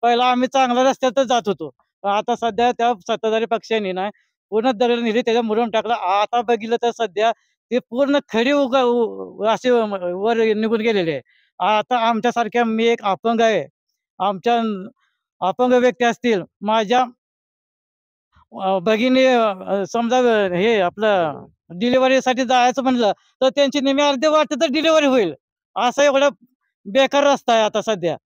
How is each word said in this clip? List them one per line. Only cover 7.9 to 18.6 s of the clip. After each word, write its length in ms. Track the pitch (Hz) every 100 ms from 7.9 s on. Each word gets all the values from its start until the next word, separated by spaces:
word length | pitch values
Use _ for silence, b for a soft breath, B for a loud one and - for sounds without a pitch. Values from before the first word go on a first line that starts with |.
| 233 277 285 -
खडी 200 | 220 240
उगा-, 300 | 285 277 269
उ-, 600 | 247 240 220 196 185 180 202
असे 240 | 214 254
व-, 280 | 240 214 196 180
वर 240 | 180 208 226
निघून 440 | 226 214 226 226
गेलेले 320 | 220 214 165
आहे. 80 | 143 - _ _ _
आता 380 | 185 214 - 247
आमच्यासारख्या, 680 | - 233 240 233 226 240
मी 200 | 233 220
एक 180 | 233 233
अपंग 380 | 214 185 226 226
आहे, 280 | 226 208 135 _ _ _ _ _
आमच्या 680 | 185 196 240 233 226 202 202 _ _ _ _ _
अपंग 320 | 180 190 247
व्यक्ती 320 | 247 247 -
असतील, 380 | 240 226 247 214 160 _
माझ्या, 440 | 202 220 208 247 254 247 _ _ _ _ _ _ _ _ _ _ _ b _ 220